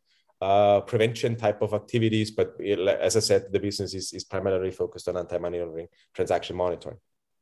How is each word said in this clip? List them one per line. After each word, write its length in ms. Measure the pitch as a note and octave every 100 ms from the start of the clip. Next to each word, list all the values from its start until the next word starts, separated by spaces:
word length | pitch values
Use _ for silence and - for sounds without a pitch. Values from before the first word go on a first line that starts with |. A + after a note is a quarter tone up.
| _ _ _ _
uh, 380 | F#2+ G2+ G2+ G2+
prevention 540 | - A2+ A#2 A#2 B2+ A2+
type 280 | A2 G#2
of 100 | G#2
activities. 560 | G#2 - A#2 A2+ A2 G#2
But, 260 | - - -
uh, 220 | F#2 F#2+ F#2+ -
as 160 | F#2 G#2+
I 20 |
said, 320 | - G2 F#2+
the 80 | F#2+
business 360 | G2+ G2+ F#2+ G2
is, 180 | F#2
is 100 | F#2
primarily 460 | - F#2+ G2 F#2 F#2
focused 380 | - F2+ F2 -
on 100 | F2
anti-money 420 | F2 F2 F2 F2
laundering, 280 | E2+ D#2+ E2+ _ _
transaction 420 | - F2 F2 - F2+
monitoring. 420 | F2+ E2 - - _ _ _ _